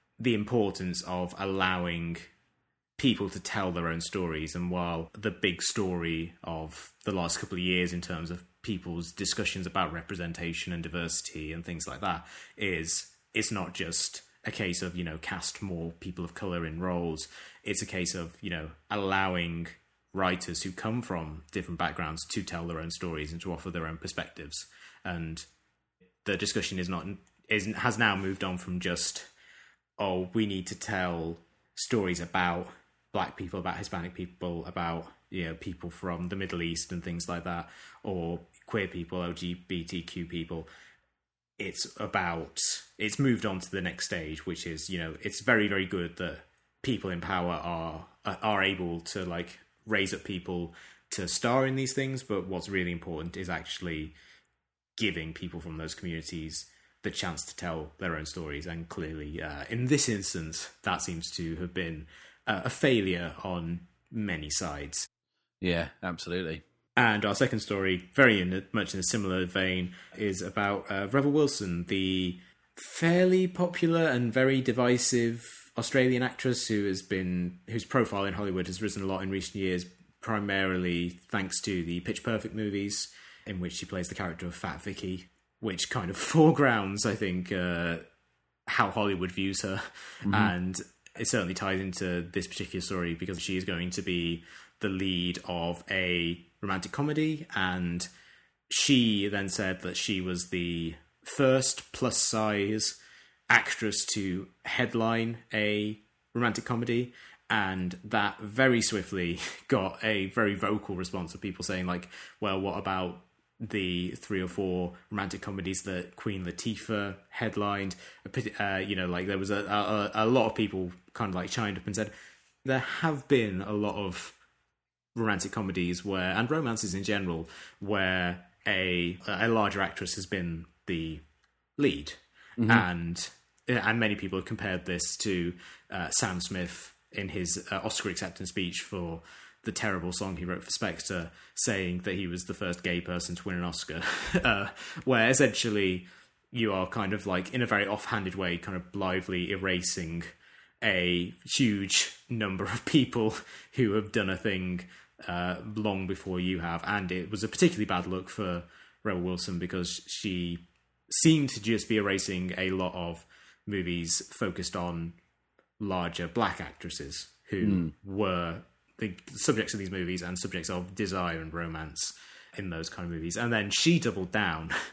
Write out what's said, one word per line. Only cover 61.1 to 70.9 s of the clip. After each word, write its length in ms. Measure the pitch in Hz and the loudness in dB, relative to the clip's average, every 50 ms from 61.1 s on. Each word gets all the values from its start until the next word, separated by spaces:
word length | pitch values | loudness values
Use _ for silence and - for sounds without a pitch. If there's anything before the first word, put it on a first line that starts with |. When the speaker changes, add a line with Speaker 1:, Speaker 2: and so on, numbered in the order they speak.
| 87 82 - - | -4 -4 -6 -6
Speaker 1:
to 220 | - - 85 82 80 | -6 -4 -4 -4 -4
have 160 | 80 90 87 | -4 -6 -6
been, 340 | - 95 87 82 80 78 78 - - - - - - _ - | -4 -4 -4 -4 -6 -8 -10 -14 -18 -20 -20 -20 -20 _ -2
uh, 160 | - 107 - - | -2 0 0 0
a 60 | 127 | -2
failure 640 | - - - 139 127 113 98 95 90 85 87 80 73 - - | 0 2 4 6 6 6 4 4 2 0 -2 -4 -6 -6 -4
on 420 | 95 90 87 82 82 85 85 - - _ _ _ - | -2 -2 -2 -2 -2 -4 -4 -6 -12 _ _ _ -10
many 400 | 131 113 107 98 87 78 76 73 | -6 -4 -2 -2 -2 -4 -2 -2
sides. 560 | - - 95 80 73 71 73 71 - - - - _ _ _ _ _ _ _ _ _ - | -2 0 0 -2 -4 -6 -6 -4 -4 -4 -4 -6 _ _ _ _ _ _ _ _ _ -2
Speaker 2:
Yeah, 280 | 92 90 85 85 80 69 - - | 0 2 2 2 0 -2 -6 -8
absolutely. 600 | - 92 85 80 - 82 87 92 90 80 80 82 - _ _ _ _ _ - | -6 -6 -6 -6 -4 -4 -2 -2 -2 -4 -6 -8 -10 _ _ _ _ _ 4
Speaker 1:
And 280 | 123 123 113 107 104 104 | 6 6 6 6 4 4
our 100 | 104 98 | 2 4
second 240 | - 131 117 120 107 | 4 4 4 2 0
story, 500 | - - 104 98 95 95 95 90 - - - | -2 -2 0 2 2 2 2 2 0 2 6
very 260 | 143 135 123 107 98 | 8 10 10 10 8
in 120 | 90 90 | 4 2
a, 100 | 92 95 98 - | 0 -2 -2 -2
much 220 | - 110 95 - - | -2 -2 0 0 -2
in 60 | 95 | 0
a 40 | 90 | 2
similar 400 | - - 110 101 95 92 92 92 | 2 2 2 2 2 2 2 0
vein, 500 | 90 - 98 92 92 92 92 90 90 90 - - - - | 2 2 2 2 2 2 0 0 -2 -6 -10 -18 -12 -6
is 240 | - 107 101 92 90 | -2 0 0 0 0
about, 500 | 90 95 - 104 101 101 101 95 - - | -2 -2 0 2 2 2 2 0 -2 -2